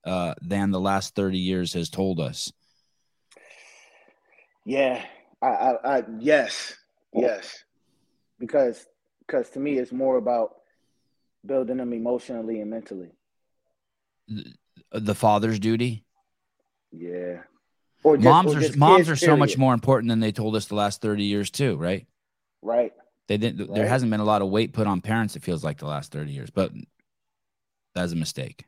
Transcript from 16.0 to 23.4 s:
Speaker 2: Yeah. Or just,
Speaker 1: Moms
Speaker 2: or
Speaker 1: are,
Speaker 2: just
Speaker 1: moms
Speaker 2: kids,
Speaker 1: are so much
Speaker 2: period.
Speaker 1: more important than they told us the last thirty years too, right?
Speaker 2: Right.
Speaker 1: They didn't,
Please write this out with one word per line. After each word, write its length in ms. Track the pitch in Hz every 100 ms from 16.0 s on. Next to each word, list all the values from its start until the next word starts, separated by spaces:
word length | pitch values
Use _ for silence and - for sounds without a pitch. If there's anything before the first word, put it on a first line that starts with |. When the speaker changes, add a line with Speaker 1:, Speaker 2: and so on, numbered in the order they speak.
| _ _ _ _ _ _ _ _ _
Speaker 2:
Yeah. 520 | 82 87 90 90 87 - _ _ _ _ _
Or 140 | 151 143
just, 80 | 123
Speaker 1:
Moms 280 | 156 180
Speaker 2:
or 40 | 151
Speaker 1:
are, 40 |
Speaker 2:
just 160 | 156 139
Speaker 1:
moms 200 | 151 185 160
Speaker 2:
kids, 20 |
Speaker 1:
are 60 | 143
so 220 | 170 151
much 120 | 139
Speaker 2:
period. 80 | 131
Speaker 1:
more 140 | 131
important 360 | 120 131 135 117
than 100 | 113
they 120 | 110
told 240 | 104 110 107
us 100 | 101
the 100 | 104
last 260 | 101 101
thirty 220 | 110 104
years 260 | 101 101 98
too, 280 | - 139 80
right? 280 | 85 98 - _ _ _ _ _
Speaker 2:
Right. 320 | - 117 - _ _ _ _
Speaker 1:
They 100 |
didn't, 360 | 107